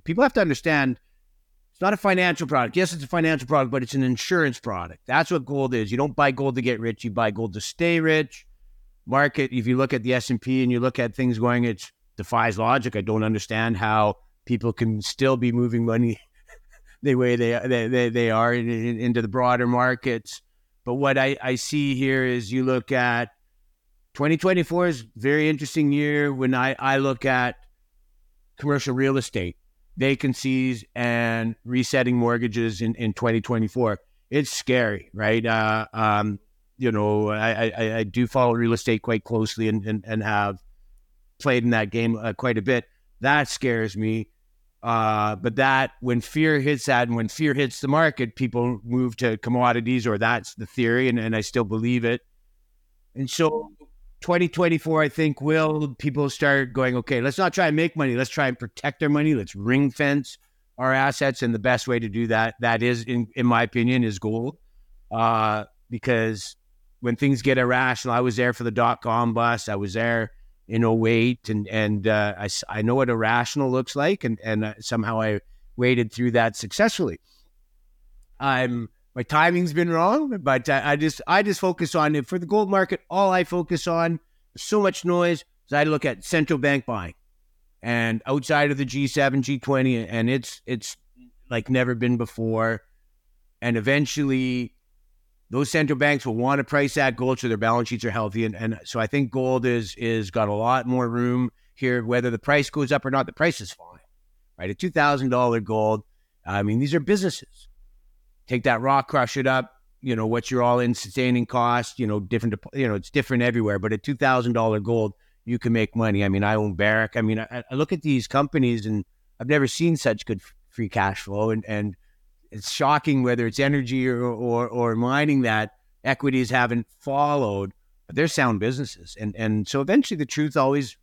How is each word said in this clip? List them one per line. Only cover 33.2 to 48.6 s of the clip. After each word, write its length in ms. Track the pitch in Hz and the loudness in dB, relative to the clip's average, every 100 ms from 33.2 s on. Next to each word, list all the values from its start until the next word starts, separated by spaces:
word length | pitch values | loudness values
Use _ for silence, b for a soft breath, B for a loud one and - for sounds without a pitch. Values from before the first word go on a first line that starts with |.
| 123 113 | 0 0
twenty-four. 600 | 101 120 110 123 117 98 _ _ - | 0 -2 -2 0 -2 -2 _ _ -4
It's 220 | 143 139 | -2 -2
scary, 580 | - - 127 113 101 - | -4 0 2 2 -2 -8
right? 320 | 98 107 113 113 | -4 0 0 0
Uh, 420 | 113 110 110 110 | 0 0 0 -4
um, 460 | 110 110 104 107 101 _ _ _ - | -2 2 2 0 -4 _ _ _ -4
you 140 | 123 | 0
know, 380 | 110 104 104 104 | 2 2 2 0
I, 200 | 107 110 | 0 -2
I, 220 | 107 113 110 | 0 -2 -2
I, 180 | 110 113 | -2 -2
I 60 | |
do 220 | 104 123 120 | -2 0 0
follow 280 | 135 123 | 2 2
real 200 | 117 117 | 2 2
estate 300 | 113 - 110 | 0 0 -2
quite 220 | - 113 - | 0 -4 -2
closely 420 | 117 110 - 110 | -2 -2 -2 -2
and, 180 | 110 104 | -2 -2
and, 180 | 107 113 | -6 -4
and 160 | 110 | -4
have 340 | 107 104 101 95 - - - - _ _ _ - | -2 0 -2 -4 -12 -20 -20 -20 _ _ _ -6
played 260 | 143 123 | 0 2
in 60 | 117 | 2
that 220 | 113 104 | 2 0
game, 260 | 113 117 113 | 0 0 0
uh, 160 | 113 | -4
quite 240 | 101 127 107 | -4 -2 0
a 40 | |
bit. 240 | 98 123 - _ _ - | 0 0 -2 _ _ -4
That 260 | 131 147 139 | 0 2 0
scares 480 | - 131 117 110 95 | -2 -2 0 -2 -2
me. 340 | 110 110 104 _ _ _ _ _ | -2 -2 -6 _ _ _ _ _
Uh, 540 | 117 113 110 107 107 104 | -4 0 0 2 0 -2
but 220 | 120 110 | -4 0
that, 340 | 135 135 135 - | 2 2 0 -4
when 220 | 123 120 | -2 -2
fear 400 | - 156 156 151 | -2 0 2 2
hits 240 | 135 143 - | 0 -2 0
that 240 | 123 123 | 0 2
and 80 | 117 | -2
when 100 | 113 | -4
fear 260 | - 151 | -2 -2
hits 280 | 135 135 - | 0 -2 -2
the 80 | 139 | -2
market, 480 | 147 160 - 117 - | 2 2 0 -4 -2
people 420 | 127 120 | -4 0